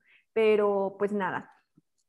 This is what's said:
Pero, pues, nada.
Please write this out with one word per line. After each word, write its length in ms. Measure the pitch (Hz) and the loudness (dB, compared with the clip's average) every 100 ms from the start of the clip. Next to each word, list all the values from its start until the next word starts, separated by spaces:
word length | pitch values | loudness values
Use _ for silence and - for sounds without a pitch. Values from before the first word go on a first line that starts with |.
| _ _ _ | _ _ _
Pero, 640 | 226 220 214 208 202 196 196 | 0 2 4 2 0 -2 -4
pues, 160 | 202 | -4
nada. 380 | 208 180 143 - _ _ _ _ _ | -2 -4 -6 -10 _ _ _ _ _